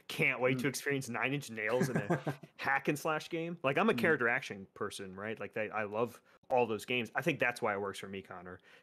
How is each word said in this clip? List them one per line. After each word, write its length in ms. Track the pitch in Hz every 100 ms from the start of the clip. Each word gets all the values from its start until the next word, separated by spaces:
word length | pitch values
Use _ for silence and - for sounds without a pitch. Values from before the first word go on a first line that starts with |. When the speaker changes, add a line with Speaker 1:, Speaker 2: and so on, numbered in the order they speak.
| -
Speaker 1:
Can't 340 | - 147 120
wait 200 | 127 131
to 60 | 120
Speaker 2:
Mm. 20 |
Speaker 1:
experience 400 | - - 139 131
Nine 260 | 117 123
Inch 160 | 143 135
Nails 380 | 110 107 123 131
in 80 | 117
a 240 | 104 170 - -
Speaker 2:
<laughs> 180 | - -
Speaker 1:
hack 300 | 135 139 -
and 100 | 147
slash 320 | 165 156 -
game. 280 | 165 170 175
Like, 140 | 131 151
I'm 120 | 220
a 40 |
Speaker 2:
Mm. 40 | 233
Speaker 1:
character 300 | 185 147 117
action 400 | 127 - 101 95
person, 420 | - 104 - 95 92
right? 240 | 107 107
Like, 160 | 101 113
I, 100 | 107
I 80 | 104 104
love 340 | 107 120 - _ - -
all 180 | 127 113
those 160 | 104
games. 260 | - 123 110 139
I 40 |
think 180 | 135 123
that's 200 | 123 -
why 120 | 113
it 80 | 98
works 180 | 101 95
for 100 | 98
me, 140 | 98
Connor, 380 | - 92 90 90 - -